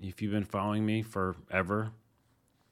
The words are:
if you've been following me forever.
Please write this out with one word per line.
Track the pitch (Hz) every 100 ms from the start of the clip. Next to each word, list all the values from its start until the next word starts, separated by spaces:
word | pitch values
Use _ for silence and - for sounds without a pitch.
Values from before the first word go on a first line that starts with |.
if | 95 -
you've | 104
been | 104
following | 98 101 101 107 107
me | 110
forever. | 110 98 92 87 - 92 90 104 110 - _ _ _ _ _ _ _